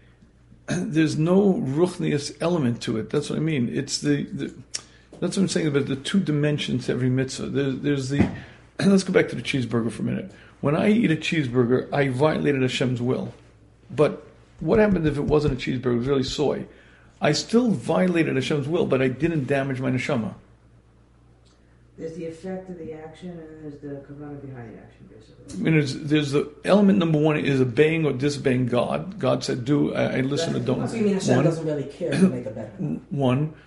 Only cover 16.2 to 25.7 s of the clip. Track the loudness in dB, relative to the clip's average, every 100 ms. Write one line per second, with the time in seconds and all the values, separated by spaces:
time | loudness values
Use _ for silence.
16.2 | 0 0 -2 -2 -8 -16 -20 -20 -20 -4
17.2 | 0 0 0 2 2 0 0 2 2 2
18.2 | 2 0 0 -2 0 -2 0 2 2 0
19.2 | -2 0 0 -2 -2 -4 -2 -2 -2 -2
20.2 | -4 -8 -18 -20 _ -20 _ _ _ _
21.2 | _ _ _ _ _ _ _ -14 -12 -10
22.2 | -12 -10 -10 -10 -10 -12 -12 -12 -14 -14
23.2 | -14 -14 -16 -16 -14 -14 -12 -12 -14 -16
24.2 | -14 -14 -14 -14 -14 -16 -20 -20 -20 -20
25.2 | -20 -20 -14 -4 2